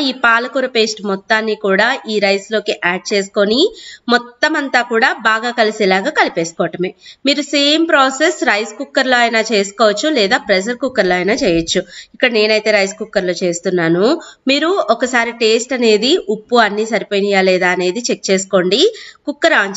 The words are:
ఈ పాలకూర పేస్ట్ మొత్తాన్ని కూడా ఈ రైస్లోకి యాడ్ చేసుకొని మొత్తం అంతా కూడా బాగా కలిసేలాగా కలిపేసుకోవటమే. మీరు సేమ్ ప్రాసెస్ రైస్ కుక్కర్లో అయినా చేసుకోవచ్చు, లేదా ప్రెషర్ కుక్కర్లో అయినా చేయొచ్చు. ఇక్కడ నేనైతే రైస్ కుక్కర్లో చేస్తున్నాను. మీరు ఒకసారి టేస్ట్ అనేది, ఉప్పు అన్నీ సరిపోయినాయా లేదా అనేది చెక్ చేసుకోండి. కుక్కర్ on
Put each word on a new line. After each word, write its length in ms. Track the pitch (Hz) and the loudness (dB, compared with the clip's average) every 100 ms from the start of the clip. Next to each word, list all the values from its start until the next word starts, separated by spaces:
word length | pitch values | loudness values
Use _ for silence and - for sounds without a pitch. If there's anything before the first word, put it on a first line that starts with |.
| 285 | 0
ఈ 20 | 254 | 0
పాలకూర 440 | 240 226 247 269 254 233 | 2 2 0 -4 -2 0
పేస్ట్ 240 | 220 214 196 | 0 -2 -6
మొత్తాన్ని 460 | 196 - 220 220 214 | -6 -2 -2 0 -2
కూడా 240 | 208 190 220 269 - | 0 2 2 -2 -4
ఈ 20 | 214 | -2
రైస్లోకి 500 | 196 196 196 220 202 - 175 | 0 0 -2 -4 -2 -4 -2
యాడ్ 180 | 180 - | -4 -2
చేసుకొని 480 | 202 196 - 202 233 381 - - - - | -4 -2 0 0 2 0 -2 -16 -14 -2
మొత్తం 400 | 240 240 - 302 311 | 0 -2 -4 -2 -2
అంతా 200 | 277 247 240 | 0 -2 0
కూడా 160 | 226 262 339 226 | 0 0 0 0
బాగా 240 | 196 240 240 | 0 -2 0
కలిసేలాగా 520 | 220 214 202 190 220 311 | 0 2 2 2 0 0
కలిపేసుకోవటమే. 720 | 339 - 165 - 170 170 180 - - - 269 | 0 -2 -6 -4 -6 -4 -6 -6 -18 -6 -2
మీరు 160 | 285 294 | -2 0
సేమ్ 320 | 294 285 311 330 | 0 2 2 2
ప్రాసెస్ 480 | 311 269 269 311 320 285 | 2 2 2 -2 0 0
రైస్ 220 | 208 226 - | 0 -2 -8
కుక్కర్లో 380 | 277 - 254 254 | -6 -2 0 2
అయినా 180 | 233 233 220 | 2 0 0
చేసుకోవచ్చు, 560 | 220 196 - 226 208 302 302 | 0 -2 0 0 2 0 0
లేదా 200 | 196 254 - | 2 0 0
ప్రెషర్ 320 | 196 196 240 | 0 0 -4
కుక్కర్లో 320 | 269 254 180 180 | -4 0 0 0
అయినా 160 | 180 220 | 0 0
చేయొచ్చు. 400 | 254 170 165 220 202 - - | 0 0 0 -4 -4 -12 -20
ఇక్కడ 160 | - 254 233 | -4 -2 2
నేనైతే 340 | 214 214 214 208 | 2 0 2 0
రైస్ 160 | 196 196 | 0 -4
కుక్కర్లో 360 | 208 208 180 175 | -6 -4 -2 -2
చేస్తున్నాను. 600 | 180 170 196 180 165 170 208 330 - - - | -2 -2 -2 0 0 2 2 0 -4 -8 -2
మీరు 180 | 277 311 392 - - | 0 2 0 0 0
ఒకసారి 380 | 247 247 233 233 | 0 -2 -2 0
టేస్ట్ 300 | 226 226 240 262 | 0 2 0 0
అనేది, 340 | 233 208 240 359 - 214 | 2 2 2 0 0 -6
ఉప్పు 220 | - 240 214 | 0 2 2
అన్నీ 200 | 202 220 | 0 -2
సరిపోయినాయా 480 | 220 190 202 202 196 190 | -4 -2 -2 0 2 2
లేదా 200 | 185 180 180 | 2 0 0
అనేది 240 | 180 185 240 | -2 -2 -4
చెక్ 180 | 202 - | -4 -2
చేసుకోండి. 520 | 190 190 196 180 208 381 - - - - | -2 0 0 2 2 2 0 -10 -12 -10
కుక్కర్ 280 | - 330 302 | -2 2 2
on 100 | 196 | 0